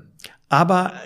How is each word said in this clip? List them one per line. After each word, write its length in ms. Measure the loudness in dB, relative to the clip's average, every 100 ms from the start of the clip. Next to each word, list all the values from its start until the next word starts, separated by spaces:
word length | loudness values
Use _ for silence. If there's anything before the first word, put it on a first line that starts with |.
| -18 _ -20 _ _
Aber 460 | 0 2 0 -2 -8